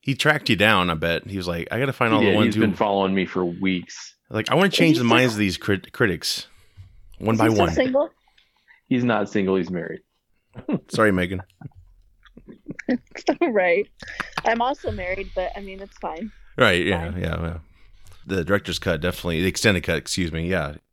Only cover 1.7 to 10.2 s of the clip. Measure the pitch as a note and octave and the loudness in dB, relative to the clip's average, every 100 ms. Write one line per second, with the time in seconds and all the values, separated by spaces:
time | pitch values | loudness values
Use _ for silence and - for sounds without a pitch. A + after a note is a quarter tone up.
1.7 | A2 C#3 B2+ A#2+ A2 G#2 G2 G#2+ G#2 A2+ | -4 -4 0 2 4 4 4 2 2 0
2.7 | F2+ A2 G2 F#2+ F#2+ F2+ F#2+ F2+ F2 F#2+ | 2 0 2 2 0 -2 -2 -2 -2 -2
3.7 | F#2 - - - _ _ G#2+ G#2+ D3+ F#3+ | -2 -4 -16 -18 _ _ -6 0 2 2
4.7 | - E3+ D#3 A#2+ A#2 B2+ G#2+ G2+ E2+ - | 4 4 4 4 4 4 2 0 0 -2
5.7 | G2 - - A#2 D#2+ - - - - - | -2 -2 -2 0 0 -4 -6 -10 -20 -20
6.7 | - - - - - G#2+ A2+ A2+ A2 F2 | -20 -20 -20 -20 -6 0 2 4 4 2
7.7 | E2 C4 C4 D#4+ _ _ _ _ _ _ | 2 0 0 -2 _ _ _ _ _ _
8.7 | _ _ B2+ A#2+ G#2+ G#2 G#2+ F#2+ F#2+ F2 | _ _ 0 2 0 0 0 2 0 0
9.7 | F2+ D#2+ - _ _ | -6 -8 -12 _ _